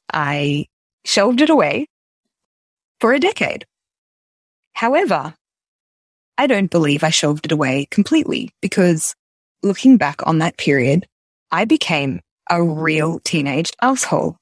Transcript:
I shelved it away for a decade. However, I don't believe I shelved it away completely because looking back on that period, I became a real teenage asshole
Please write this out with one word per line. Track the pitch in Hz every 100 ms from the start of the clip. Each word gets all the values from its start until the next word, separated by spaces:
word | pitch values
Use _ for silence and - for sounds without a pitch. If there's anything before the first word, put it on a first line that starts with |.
| -
I | 156 143 147 147 147 - _ _ _
shelved | - - 202 240
it | 302
away | 302 147 214 294 _ _ _ _ _ _ _ _ _ _ -
for | 226
a | 269
decade. | 349 - 139 - - _ _ _ _ _ _ _ _ _ _
However, | - 233 294 370 165 151 - _ _ _ _ _ _ _ _ _ -
I | 269
don't | 208 190
believe | 170 147 147
I | 160
shelved | - 151 151 -
it |
away | 151 135 135 143
completely | - 196 320 - - - _
because | 185 - 180 160 - - _ _ _ _
looking | 196 190 262 247
back | 143 - -
on | 160
that | 165 -
period, | - 139 123 156 - _ _ _ -
I | 165
became | 226 311 - 156 139 90 - _ -
a | 170
real | 170 151 160 156 156 165
teenage | - 165 139 139 175 -
asshole | 247 262 - 156 165 -